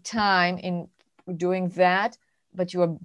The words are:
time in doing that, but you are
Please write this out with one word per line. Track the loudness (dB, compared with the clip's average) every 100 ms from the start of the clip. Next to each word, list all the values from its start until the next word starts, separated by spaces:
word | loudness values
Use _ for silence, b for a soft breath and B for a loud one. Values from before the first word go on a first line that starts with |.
time | -8 -2 2 4 2 0 -4
in | -6 -8 _ _ _ -10 -4
doing | -2 0 -2 2
that, | 4 4 0 -6 _ _ _
but | -8 -4
you | 0
are | 0 0